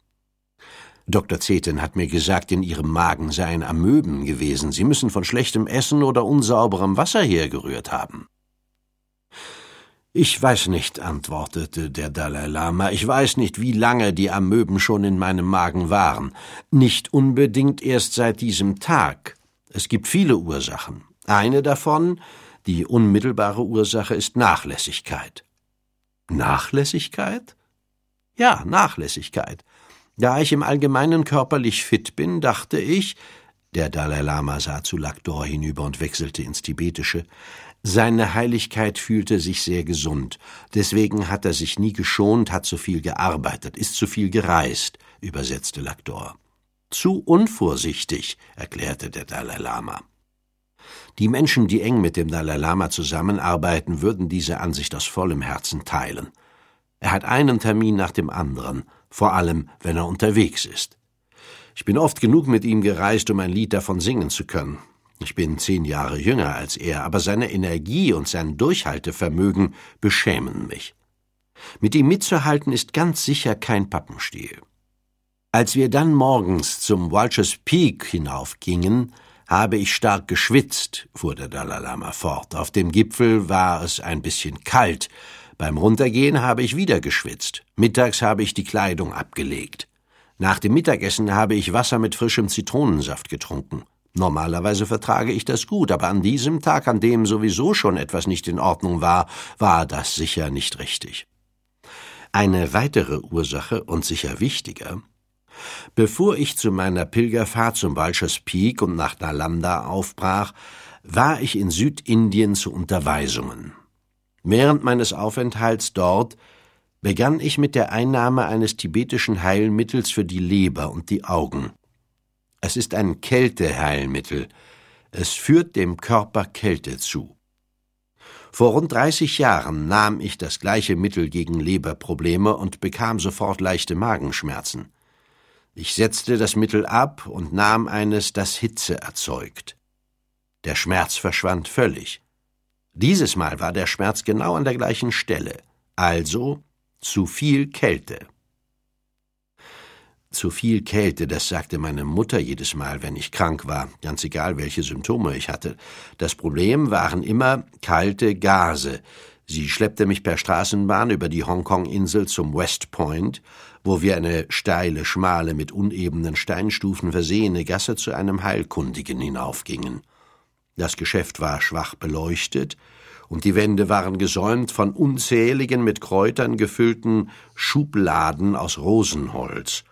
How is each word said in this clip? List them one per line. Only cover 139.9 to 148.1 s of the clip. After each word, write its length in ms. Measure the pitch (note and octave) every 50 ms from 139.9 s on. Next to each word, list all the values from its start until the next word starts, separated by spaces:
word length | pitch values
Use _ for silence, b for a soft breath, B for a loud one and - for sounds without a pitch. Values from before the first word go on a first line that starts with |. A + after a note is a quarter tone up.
| _ _ _ _ _ _ _ _ _ _ _ _ _ _ -
Der 120 | D#2+ D2+
Schmerz 420 | - - E2 F#2 F#2 - - -
verschwand 500 | - - F#2 - - - F#2 F#2 F2 D#2+
völlig. 540 | - - C3+ B2 G#2 - C#2 - - - - _ _ _ _ _ _ _ _ _ _ _ _ _ _ _
Dieses 420 | E2 G#2+ D#3 G3 F#3 C#3 - -
Mal 240 | F#2 E2 D#2 - -
war 140 | - E2+ F2
der 120 | G2+ F2+
Schmerz 380 | - - - F#2+ G#2 A2 - -
genau 320 | A2 G#2 A2 - F2 F2
an 80 | D3+ C#3
der 100 | - -
gleichen 380 | B2 - - A2 - A#2+ A#2+
Stelle, 500 | A2+ - - - F2 D2+ - - - - - _ _ _ _ _ _
also 680 | - F#2 E2+ E2+ E2+ D#2+ D2+ E2+ A#2+ B2 C#3 D3 D3 - _ _ _ _ _ _ _
zu 280 | - - - G2+ F2+
viel 420 | E2+ - - D3 D3+ C#3+ C#3 C#3+ C#3
Kälte. 560 | - - D3 G#2+ D2+ C#2 - -